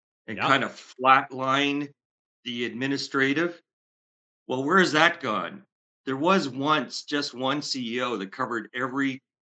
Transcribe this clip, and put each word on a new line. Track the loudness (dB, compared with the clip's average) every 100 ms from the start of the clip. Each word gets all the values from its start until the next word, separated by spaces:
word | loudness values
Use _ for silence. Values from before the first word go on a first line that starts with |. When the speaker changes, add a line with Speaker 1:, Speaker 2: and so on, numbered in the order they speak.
| _ _ -12
Speaker 1:
and | -4
Speaker 2:
Yeah. | 2
Speaker 1:
kind | 2
of | 2 -8 -20 0
flatline | 6 6 4 -6 0 2 2 0 -6 _ _ _ _ _
the | -10 -6 -6
administrative? | -4 -2 -2 -2 0 2 2 -2 -4 _ _ _ _ _ _ _ _ -6
Well, | -4
where | 2 4
has | 4
that | 4 4 2
gone? | -2 -2 -4 -10 -20 _ _ _ -6
There | 0
was | 2 2 2
once | -2 0 0 0 -10
just | -4 -4 -4
one | -4 -2 -2
C | -4 -6 -4 -4
E |
O | -2 -4
that | -6
covered | -6 -4 -4 -6
every | -6 -4 -2 -2 -4 _ _